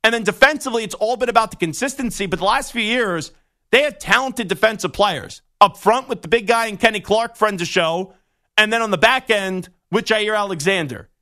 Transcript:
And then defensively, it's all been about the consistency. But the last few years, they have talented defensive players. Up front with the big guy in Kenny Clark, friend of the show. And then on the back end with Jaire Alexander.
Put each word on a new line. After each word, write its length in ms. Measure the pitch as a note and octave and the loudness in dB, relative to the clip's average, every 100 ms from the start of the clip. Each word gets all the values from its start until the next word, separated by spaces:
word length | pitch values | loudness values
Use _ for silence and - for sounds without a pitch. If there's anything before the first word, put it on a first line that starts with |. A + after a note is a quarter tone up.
And 120 | A3 | 2
then 100 | A#3 | 0
defensively, 600 | G3+ F#3 C4+ D4+ C4+ A#3 A3 | -2 4 2 2 -4 -4 -6
it's 100 | - | -4
all 220 | G#3+ A#3+ | -4 -2
been 100 | A#3+ | 2
about 240 | A3+ A3 | 2 0
the 60 | - | -4
consistency. 680 | E3+ D3 C4+ C4+ A#3+ - G3 | -6 -4 -6 -4 -8 -6 -4
But 120 | E3+ | -2
the 60 | F#3 | 0
last 260 | B3 - | 0 -2
few 100 | A#3 | -6
years, 520 | G#3+ B3 A3 E3+ - _ _ _ _ | -2 0 -2 -4 -6 _ _ _ _
they 100 | A#3+ | 2
have 180 | D4 - | 2 -4
talented 480 | - G#3+ C4 - G3 | 0 0 0 -6 -6
defensive 460 | F#3+ A3 G#3+ F3+ | 2 2 2 -6
players. 480 | - G3+ D3+ - - _ _ | 0 0 0 -10 -18 _ _
Up 180 | G3+ - | 2 4
front 300 | - A#3+ B3+ | 2 2 0
with 140 | A#3+ | -8
the 80 | E3+ | 0
big 180 | A#3 G3+ | 0 2
guy 200 | A#3 A3+ | 0 0
in 100 | G3+ | 0
Kenny 240 | A#3 G#3+ | 0 0
Clark, 340 | - G#3 A3+ - | -2 0 0 0
friend 200 | G#3+ G3 | 0 0
of 40 | |
the 60 | E3+ | -2
show. 480 | F#3 E3 E3+ F#3 _ _ _ _ - | 0 0 -2 -8 _ _ _ _ 0
And 140 | G#3+ | 2
then 100 | A3+ | 2
on 100 | A3+ | 0
the 60 | F#3 | 2
back 320 | A3 C4 B3+ | 2 2 0
end 380 | G#3+ G3 F#3 E3+ _ _ | -2 0 -6 -8 _ _
with 140 | G#3 - | -4 0
Jaire 320 | A3 G#3 G#3+ | 0 0 -2
Alexander. 720 | G3+ F3 D#3 F#3+ D3 A2+ - _ | -2 -4 -2 0 -2 -8 -16 _